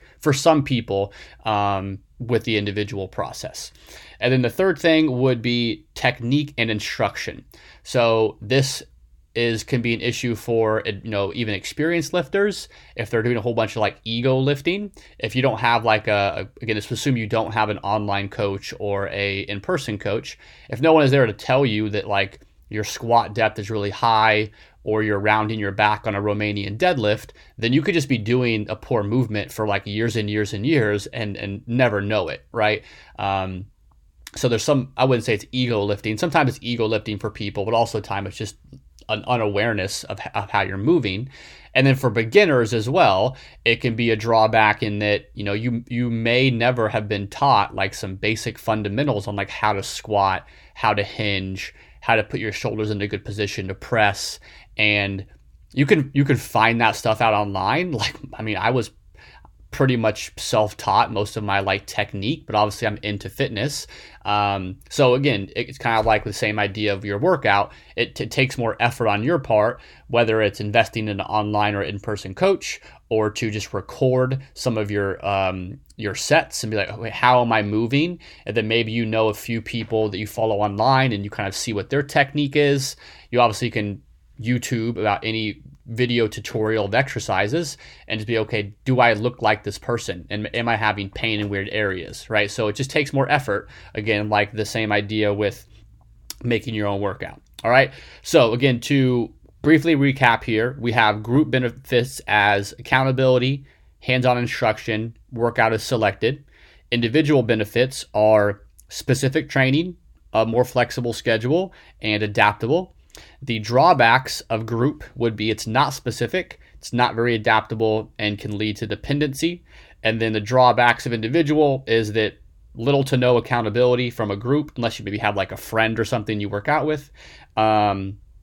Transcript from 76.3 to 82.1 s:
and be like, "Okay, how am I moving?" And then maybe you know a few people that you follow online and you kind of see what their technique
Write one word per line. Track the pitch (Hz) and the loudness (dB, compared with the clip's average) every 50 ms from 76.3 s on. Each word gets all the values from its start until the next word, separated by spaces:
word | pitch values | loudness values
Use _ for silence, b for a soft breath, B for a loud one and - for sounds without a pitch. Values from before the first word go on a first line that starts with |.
| 147 160 - - - - - | 2 2 2 0 -6 -8 -6
and | 113 | -4
be | 110 | -4
like, | 104 98 - | -4 -4 -4
"Okay, | 110 - 113 110 | -6 -8 -10 -10
how | 104 - - 123 127 123 120 | -4 2 4 4 6 6 4
am | 117 113 | 4 2
I | 110 104 | 0 0
moving?" | 104 104 107 117 113 127 143 156 175 180 B B B B B B | 0 0 0 0 0 0 0 0 0 -4 B B B B B B
And | - 104 | -4 -2
then | 117 107 107 | -2 0 2
maybe | 113 117 117 110 110 | 0 0 0 0 -2
you | 117 117 | -2 -2
know | 110 110 113 110 110 | 0 0 2 2 2
a | 104 | 0
few | - - - 117 117 110 | -2 -6 -6 -6 -6 -6
people | - - 117 107 - 113 110 110 107 | -6 -6 -6 -4 -2 0 0 0 0
that | 98 92 | -2 -4
you | 107 | -6
follow | 104 - - 110 110 107 101 | -6 -4 -4 -2 -2 0 0
online | 104 104 101 101 110 127 135 131 131 131 110 | -2 -2 0 0 2 4 4 4 4 2 0
and | 101 101 | -2 -4
you | 101 | -6
kind | - - 107 98 | -6 -6 -6 -6
of | 98 | -6
see | - - - 110 | -6 -6 -4 -4
what | 101 92 - | -4 -4 -2
their | - 139 143 | -2 -2 -2
technique | 143 | 0